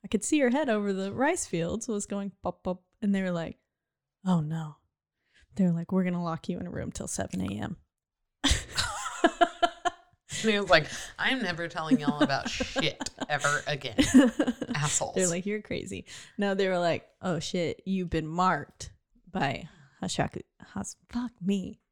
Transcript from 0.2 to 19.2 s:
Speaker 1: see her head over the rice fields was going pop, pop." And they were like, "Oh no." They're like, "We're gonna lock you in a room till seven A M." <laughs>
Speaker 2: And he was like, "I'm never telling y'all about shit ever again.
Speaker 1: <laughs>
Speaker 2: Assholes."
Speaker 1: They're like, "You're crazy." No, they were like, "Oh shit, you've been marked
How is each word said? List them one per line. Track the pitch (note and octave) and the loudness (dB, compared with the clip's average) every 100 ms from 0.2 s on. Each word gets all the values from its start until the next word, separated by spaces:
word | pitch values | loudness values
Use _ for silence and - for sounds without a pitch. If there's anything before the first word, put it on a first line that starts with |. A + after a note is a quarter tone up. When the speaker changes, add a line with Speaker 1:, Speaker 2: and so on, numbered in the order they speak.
| - | 2
Speaker 1:
see | D4+ | 4
her | B3+ | 4
head | C4 D4 | 4 2
over | G#3+ G3+ | 0 0
the | F#3+ F#3+ | -2 -2
rice | G3+ C#4 F4 - | 0 0 0 -2
fields | E3+ E3 G3+ - | -2 -2 -4 -4
was | G#3 - | -4 -4
going | G3+ G3+ - | -6 -6 -6
pop, | F#3 - | -8 -6
pop." | F#3 F#3 _ _ | -6 -6 _ _
And | G3+ G3 | 0 2
they | |
were | F#3 | 2
like, | F3 D#3+ - _ _ _ _ _ _ F#3 | -2 -4 -10 _ _ _ _ _ _ 2
"Oh | F3 | 2
no." | D3+ D#3+ D#3 - _ _ _ _ _ _ _ - | 2 -4 -8 -12 _ _ _ _ _ _ _ 2
They're | F3+ | 2
like, | E3+ E3+ | 2 0
"We're | F#3+ | 0
gonna | F3+ F3 | 0 -2
lock | F3 D#3+ - | -4 -4 -6
you | F3 | -6
in | F3 | -6
a | |
room | - - | -6 -8
till | - - | -8 -8
seven | - F#3+ F#3 | -4 -4 -4
A | F#3+ G#3 | -6 -6
M." | G#3 E3+ _ _ _ _ _ _ | -8 -10 _ _ _ _ _ _
<laughs> | C#4+ - - - - - - - E4 - E4+ - E4+ - F4+ - _ _ _ - A3 | 2 2 0 -6 -4 -6 -8 0 0 4 0 2 -2 0 -6 -6 _ _ _ -2 2
Speaker 2:
And | |
he | G#3 | 2
was | F#3+ | 6
like, | E3 D#3 - - - | 6 6 -8 -12 -4
"I'm | G#3 C4 | -2 0
never | F#3+ E3+ E3+ | -2 -4 -6
telling | F3+ D#3+ B3+ | -6 2 2
y'all | D3 - | 2 2
about | D4+ C3+ A#3+ | 2 2 -2
shit | - B3+ C4 D#3+ - - - - | -4 -4 0 -2 -2 -10 -8 -4
ever | D3 C#3+ C#3+ - | 0 2 0 -2
again. | C#3+ C3 A2+ D4+ C4+ B3+ - | -4 -2 2 8 8 8 4
Speaker 1:
<laughs> | C4 - - A3+ | 0 0 -6 -2
Speaker 2:
Assholes." | D3 - - F#3+ | 0 0 0 0
Speaker 1:
They're | F#3 | 0
like, | E3+ G3 | 0 -4
"You're | G#3+ | -6
crazy." | - - - F#3+ - - - - | -6 -8 -8 -12 -12 -18 -14 -2
No, | G3+ | 0
they | G3 F#3+ | 2 2
were | F3+ | 4
like, | F3 D3+ - _ | 2 0 -4 _
"Oh | F#3 E3 | -2 -2
shit, | - F3+ D#3+ - - | -2 -2 -2 -4 -2
you've | F#3+ F3+ | -2 0
been | E3 D#3 | -2 -2
marked | E3+ F#3 D#3 C#3 _ - - _ _ | 2 2 2 -4 _ -16 -16 _ _